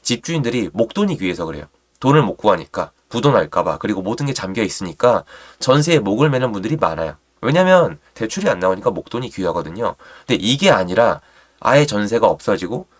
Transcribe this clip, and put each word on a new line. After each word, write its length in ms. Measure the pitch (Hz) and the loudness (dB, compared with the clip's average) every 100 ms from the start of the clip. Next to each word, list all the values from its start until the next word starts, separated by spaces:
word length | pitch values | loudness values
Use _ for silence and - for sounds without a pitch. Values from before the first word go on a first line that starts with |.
| - | -4
집주인들이 640 | 117 - 165 120 123 101 | -4 -2 -2 -2 -2 -4
목돈이 440 | - - - 208 156 | -2 -2 0 -2 -2
귀해서 280 | 92 85 80 | -4 -4 -8
그래요. 200 | 76 - _ _ - | -10 -14 _ _ -4
돈을 220 | 131 147 | 2 2
못 140 | 110 92 | 2 0
구하니까, 560 | 104 90 - - 82 _ _ | 0 0 -2 -8 -8 _ _
부도날까봐, 720 | 117 143 117 78 90 85 73 | 0 2 2 0 -2 -2 -2
그리고 220 | 117 95 | -4 -4
모든 260 | 95 120 143 | -4 -4 -4
게 60 | |
잠겨 280 | 131 92 95 | -6 -6 -4
있으니까 640 | 101 - 90 82 123 104 - - - - | -4 -4 -8 0 2 2 -2 -20 -20 -8
전세에 400 | - 139 151 156 | 2 2 4 2
목을 300 | 98 107 151 | 2 2 2
매는 220 | 135 127 | 2 -2
분들이 260 | 101 120 156 | -4 -4 0
많아요. 380 | 87 80 80 76 _ - | -2 -2 -6 -8 _ -6
왜냐면 560 | 120 160 185 185 151 78 _ | 0 2 4 4 4 -2 _
대출이 360 | - 110 - 202 | -10 -8 -4 -2
안 100 | 92 | 0
나오니까 320 | 92 95 120 | 0 0 -2
목돈이 380 | 87 - 117 71 | -4 -8 -8 -8
귀하거든요. 640 | - 90 82 78 90 110 - - - - | -4 -4 -4 -6 -6 -6 -6 -18 -14 -4
근데 80 | 123 | -2
이게 340 | 104 139 190 | 0 2 4
아니라 520 | 113 90 90 117 - _ _ _ _ | 2 2 2 2 2 _ _ _ _
아예 260 | - 139 147 | 2 4 4
전세가 420 | 104 104 117 107 | 0 -2 2 2
없어지고 600 | - - 95 90 123 - _ | 0 -2 -2 -4 -8 -10 _